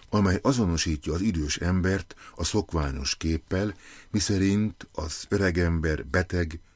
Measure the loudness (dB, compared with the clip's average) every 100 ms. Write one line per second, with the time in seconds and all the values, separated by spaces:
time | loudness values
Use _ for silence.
0 | -2 2 4 4 2 2 2 2 0 -2
1 | -2 -2 0 0 -2 -2 0 2 2 0
2 | -4 -16 -16 -6 -2 0 0 -2 -2 -2
3 | -4 -4 -2 -2 -2 -2 -2 -6 -16 -20
4 | -4 -2 0 2 2 2 0 -4 -12 -10
5 | -8 -8 -4 0 2 2 2 2 0 -2
6 | 0 -2 0 -2 -2 -6 -16